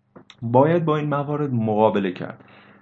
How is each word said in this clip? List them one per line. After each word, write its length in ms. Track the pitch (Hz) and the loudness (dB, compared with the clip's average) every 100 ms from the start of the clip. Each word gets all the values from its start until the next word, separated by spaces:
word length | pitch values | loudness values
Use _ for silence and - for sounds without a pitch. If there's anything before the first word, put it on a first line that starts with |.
| _ - - - | _ -20 -20 -12
باید 440 | 117 123 147 170 165 | 0 4 4 2 0
با 120 | 151 | -2
این 120 | 147 | -2
موارد 440 | 143 143 147 147 | -4 -4 -4 -2
مقابله 580 | 120 110 107 110 101 95 | -2 0 2 2 2 -2
کرد 320 | 90 80 - - - - - | -6 -10 -14 -20 -20 -20 -20